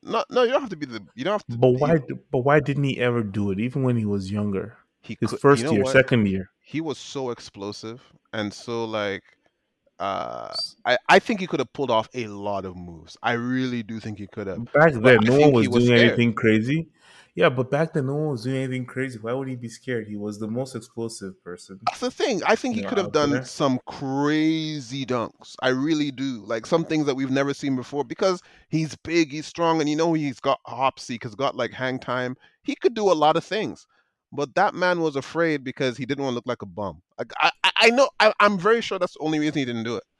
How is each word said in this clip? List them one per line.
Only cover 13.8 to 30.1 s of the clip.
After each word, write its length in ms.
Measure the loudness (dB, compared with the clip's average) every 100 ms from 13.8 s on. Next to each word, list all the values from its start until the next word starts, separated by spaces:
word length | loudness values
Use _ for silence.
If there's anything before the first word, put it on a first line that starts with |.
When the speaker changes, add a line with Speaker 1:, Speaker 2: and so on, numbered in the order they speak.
Speaker 1:
do 180 | -6 -10
think 180 | -10 -10
he 80 | -12
could 200 | -8 -8
have. 180 | -8 0
Speaker 2:
Back 220 | 6 6
Speaker 1:
But 80 | 6
Speaker 2:
then, 160 | 8 8
Speaker 1:
I 40 |
Speaker 2:
no 120 | 8 8
Speaker 1:
think 160 | 8
Speaker 2:
one 100 | 6
Speaker 1:
he 60 | 4
Speaker 2:
was 0 |
Speaker 1:
was 160 | 4
Speaker 2:
doing 140 | 6 6
Speaker 1:
scared. 100 | 6
Speaker 2:
anything 260 | 4 0
crazy. 540 | 2 2 2 2 -2 -4 _ _ -20 _
Yeah, 140 | 2 2
but 220 | 2 -2
back 240 | 0 0
then, 120 | 0 -2
no 80 |
one 140 | -2 -2
was 160 | -4
doing 120 | -4 -4
anything 280 | -4 -6
crazy. 340 | -6 -6 -6 -6
Why 140 | -6
would 160 | -6 -6
he 80 | -8
be 120 | -12
scared? 380 | -12 -6 -6 -4
He 100 | -8
was 220 | -8 -8
the 100 | -6
most 260 | -6 -6 -10
explosive 680 | -12 -10 -10 -8 -14 -14
person, 380 | -16 -16 -16 -8 -8
Speaker 1:
That's 140 | -4
the 100 | -8
thing. 320 | -4 -2 -2 0
I 100 | 0
think 180 | 0 -4
Speaker 2:
you 60 |
Speaker 1:
he 0 |
Speaker 2:
know, 60 | -2
Speaker 1:
could 80 | -2
have 80 | 0
Speaker 2:
out 60 |
Speaker 1:
done 160 | 0 2
Speaker 2:
there. 140 | 0
Speaker 1:
some 340 | -4 -2 0 0 -4
crazy 1200 | -8 -4 0 0 2 2 0 -4 -8 -8 -8 -2
dunks. 480 | -2 -4 _ -20 -4
I 80 | 0
really 400 | 0 2 0 0
do. 320 | -4 -6 -6
Like, 220 | -6 -6 0
some 180 | 0
things 220 | 2 0 0
that 80 |
we've 160 | 0 0
never 240 | 0 0
seen 200 | -2 -2
before 300 | -4 -4 -6
because 380 | -6 -2 0 0 _ _ _
he's 260 | -2 -2 -6
big, 360 | -2 0 0
he's 140 | -2 -12
strong, 340 | -2 0 2
and 80 | 2
you 80 | 2
know 160 | 2